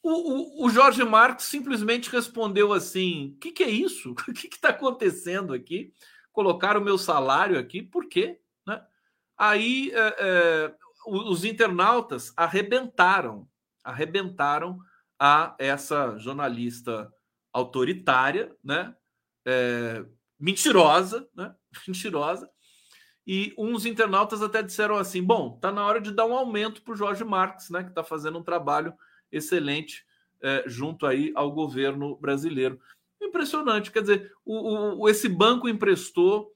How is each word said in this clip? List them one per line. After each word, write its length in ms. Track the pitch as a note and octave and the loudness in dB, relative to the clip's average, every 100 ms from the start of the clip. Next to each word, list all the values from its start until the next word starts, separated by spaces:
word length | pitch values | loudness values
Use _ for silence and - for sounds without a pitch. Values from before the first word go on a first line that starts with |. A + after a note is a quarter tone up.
o, 80 | E4+ | 0
o, 560 | E4 E4 C4+ - - B3 | -2 -2 -4 -6 0 2
o 40 | |
Jorge 340 | A3 C4+ A3+ | 8 6 6
Marx 400 | A#3 A3 B3 A#3+ | 4 6 6 4
simplesmente 640 | - C#4+ C4+ A#3+ G#3 A#3+ A#3+ | -6 -6 -4 -2 0 -2 0
respondeu 640 | B3 A#3 A#3 G#3+ G3 G#3 | -4 -2 -4 0 4 4
assim, 640 | G3 F3+ F#3+ F#3 E3 C#3 - | 4 0 -2 -2 -2 -8 -10
"Que 120 | E4 | -14
que 100 | E4+ | -2
é 80 | D4+ | 0
isso? 400 | G#3+ F#4 - - - | 2 -2 -4 -10 -10
<laughs> 100 | - | -10
O 40 | |
que 140 | A#3+ - | -12 -14
que 120 | - | 0
tá 100 | D4 | 0
acontecendo 840 | - C4+ B3 G3+ F3+ F3 F#3+ F#3 | 2 -2 0 -2 -2 -6 -6 -4
aqui? 400 | B2+ C3 F3 F#3 _ - - _ | -8 -8 -10 -10 _ -20 -20 _
Colocaram 480 | - G3 F3+ F#3+ G#3 | 0 0 2 2 2
o 40 | |
meu 140 | G3+ F#3+ | 2 0
salário 600 | F#3 D3+ C3 C#3 G3 D#3+ | 2 0 4 2 4 0
aqui, 220 | B2 F#3 | -2 -10
por 260 | A#3 F4+ - | -8 -8 -4
quê?" 320 | F3 A#3 F4 _ _ - | -2 -2 -6 _ _ -10
Né? 160 | G#3+ _ _ _ _ _ - | -10 _ _ _ _ _ 0
Aí, 520 | G#3+ G#3 A3+ C4 C#4 | 2 2 2 -2 -2
é, 220 | A3+ G#3+ - | 0 0 0
é, 560 | G3 F3+ E3+ D#3+ D#3 - _ _ A3+ | 2 4 4 4 -2 -8 _ _ -6
o-, 240 | G3 A3+ | -6 -2
os 140 | E3+ | -2
internautas 880 | G#3 A3 A3+ F3 G3 A#3+ A3+ B2 - - | -2 2 2 4 4 2 -2 -10 -8 -2
arrebentaram, 1120 | E3+ F#3 G3+ B3 B3 - F3+ F#3+ B2+ G#2 - _ _ _ | 0 0 0 -2 -2 2 4 4 -2 -10 -18 _ _ _
arrebentaram 960 | A#2+ B2 D#3 F#3+ F#3 F3+ C#3+ D3 F3 F#3 - _ _ _ | -14 -8 -4 -4 -6 -4 -2 0 -4 -10 -16 _ _ _
a 360 | C#3 D3 E3 - | 4 4 2 -4
essa 580 | C3+ C#3 - D3 C3 G#2+ | -4 -4 -2 -2 -2 -6
jornalista 960 | A2+ C#3 C#3 A#2+ A#2+ A#2 A#2+ A2 G#2+ _ _ _ _ | -10 -6 -4 -4 -8 -8 -8 -8 -10 _ _ _ _
autoritária, 1040 | B2 B2+ C3 B2+ F3+ - B2+ C3+ F3 - - | -4 -4 -2 -2 0 2 4 2 0 -6 -12
né? 300 | C3+ D3+ G#3+ - _ _ _ _ B2 | -6 -6 -6 -14 _ _ _ _ -2
É, 580 | B2+ B2 A#2+ A#2 A2+ - _ _ _ | 0 0 -2 -4 -8 -12 _ _ _
mentirosa, 880 | D3+ G3 D4+ G3+ D#3 E3 F#3 A3+ - | -4 0 4 6 8 6 2 -8 -10
né? 200 | - G#3 _ _ | -16 -16 _ _
<laughs> 160 | - - | -18 -10
Mentirosa. 600 | F#3 G#3 D#3 D3 F#3+ - _ _ _ _ _ _ _ - | -8 -6 -4 -2 -4 -8 _ _ _ _ _ _ _ -4
E 280 | F#3+ G#3 - | -4 -4 -6
uns 300 | A3 A#3 A3+ | -4 -4 -4
internautas 560 | A3+ G#3+ G3 G#3 A3 | 0 2 2 2 -2
até 200 | G#3+ A3 | -2 -2
disseram 340 | G3 - G#3+ G#3 | -4 -2 0 0
assim, 260 | F#3 F#3 | -2 -4
"Bom, 360 | F3+ A3+ B2+ A#2 | 2 2 0 -4
tá 140 | F#3+ | -4
na 120 | G3+ | -2
hora 160 | G#3 A3 | 0 0
de 120 | G#3 | -2
dar 140 | G3+ A3+ | 0 0
um 100 | B3+ | 0
aumento 460 | B3+ G#3 G#3+ G#3+ | -2 -4 -6 -8
pro 120 | - | -14
Jorge 300 | G#3+ G3+ G3 | -6 -4 -4
Marx, 460 | A3+ F#3+ F#3+ - - | -2 0 -2 -4 -10
né? 120 | F3 | -8
Que 120 | F#3 | -6
tá 100 | F3 | -8
fazendo 340 | D#3+ D#3+ D3+ E3+ | -6 -6 -6 -8
um 40 | |
trabalho 500 | E3 E3+ C#3+ D3 E3 - _ _ _ | -4 -4 0 -2 -2 -12 _ _ _
excelente, 720 | D#3 D3+ F3+ C#3+ D3 D3+ - _ _ _ _ | -8 -2 -2 0 -4 -6 -18 _ _ _ _
é, 220 | C3+ C#3 B2+ | -2 -2 -4
junto 400 | A#2 D3 E3 D3 | -6 -8 -2 0
aí 260 | C3 D3+ | 0 0
ao 160 | - C#3+ | -2 -2
governo 680 | D#3 D3+ B2+ C3+ C#3 C#3+ C#3 | -2 -4 -2 -2 -2 -8 -6
brasileiro." 600 | D3 C#3 D#3+ C#3 B2+ B2 _ _ _ _ | -4 -2 -2 -2 -2 -4 _ _ _ _
Impressionante, 680 | G#4 E4+ D4 D#4 D4 G#3+ G3+ | -6 -4 -2 -2 0 0 0
quer 120 | A3 | -2
dizer, 300 | G3+ G3 G3 _ | 2 2 2 _
o, 100 | - | -8
o, 460 | A3 A3+ G#3+ G#3 F#3+ | -6 -4 -2 -2 2
o, 80 | G#3+ | 4
esse 200 | G#3 A#3+ | 4 0
banco 400 | F3 G#3+ B3 A#3+ | 4 4 4 -2
emprestou 840 | G#3+ G3 F3+ - - F3+ G#3 G#3 | 0 2 2 0 2 4 4 -4